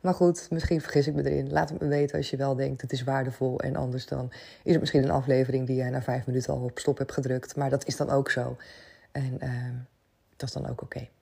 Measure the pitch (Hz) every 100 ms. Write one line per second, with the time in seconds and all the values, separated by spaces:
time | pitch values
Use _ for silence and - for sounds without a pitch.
0 | 180 180 180 175 - 165 - 160 - 143
1 | 143 147 139 143 135 151 151 156 151 143
2 | 143 151 143 135 139 135 135 135 127 135
3 | 123 135 131 123 131 127 135 131 127 127
4 | - 135 127 - - - - 160 - 147
5 | 135 147 131 131 127 131 127 131 127 131
6 | 123 127 123 127 123 139 123 - - 139
7 | 135 - 127 127 - - 139 135 - 127
8 | 147 139 139 - 123 123 - - - -
9 | _ 139 131 127 135 123 123 123 123 _
10 | _ _ _ _ 139 - - - - -
11 | - _